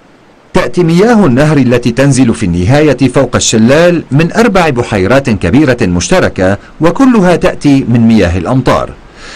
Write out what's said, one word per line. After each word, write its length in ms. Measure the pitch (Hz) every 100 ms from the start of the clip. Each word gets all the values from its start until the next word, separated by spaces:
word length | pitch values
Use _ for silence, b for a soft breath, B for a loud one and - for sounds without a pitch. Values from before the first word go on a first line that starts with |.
| _ _ _ _ _
تأتي 320 | 190 147 -
مياه 420 | 165 170 220 226 175
النهر 300 | 120 151 147
التي 340 | 120 123 123
تنزل 440 | 113 139 131 123
في 120 | 104 95
النهاية 640 | 85 92 143 151 - 131
فوق 280 | 143 127 101
الشلال 680 | - 110 113 147 175 170 -
من 220 | 135 165
أربع 360 | 208 233 190 165
بحيرات 640 | 123 120 104 92 131 131
كبيرة 480 | 104 87 120 147 127
مشتركة، 760 | 101 90 - 190 104 92 92 101 B -
وكلها 560 | 160 175 269 233 180 160
تأتي 480 | 180 - 147 135 120
من 120 | 117
مياه 380 | 113 110 87 92
الأمطار. 520 | 85 131 135 90 60 - - B B